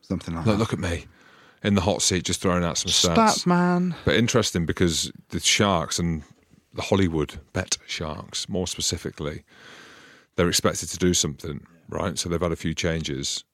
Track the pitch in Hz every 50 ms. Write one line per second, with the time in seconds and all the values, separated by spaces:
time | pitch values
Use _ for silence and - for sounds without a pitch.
0 | _ - 98 87 - - 82 85 82 113 107 101 113 - - 92 90 90 85 82
1 | - - _ _ - - - - - - _ _ - 107 101 101 90 101 95 -
2 | - - 98 90 82 - 90 - - 98 87 90 87 85 76 - - 95 90 -
3 | - 92 85 82 226 214 - - - 175 175 175 180 180 180 175 180 180 165 -
4 | - - 73 90 117 117 - 127 107 - - 92 85 76 - - 92 87 80 76
5 | - - - - - _ - 90 - - - - 107 101 98 85 76 - - -
6 | 90 85 82 78 73 - - _ _ _ _ _ _ _ _ - - - 107 95
7 | 98 90 82 80 73 - - 78 - _ _ 92 92 - - - _ - - -
8 | 85 78 76 - - - - - - - 101 92 92 85 - - - - - 85
9 | - 78 - - 82 73 76 80 - _ - - - - - - - - - -
10 | - - - - _ _ _ - 90 87 85 - - 101 78 - - 82 - -
11 | - 90 87 - - 82 69 67 - 82 73 - - - - - _ - - 82
12 | 82 95 82 - - 87 85 82 87 87 82 - - 85 80 - - 87 82 82
13 | 78 78 71 65 69 - - - - _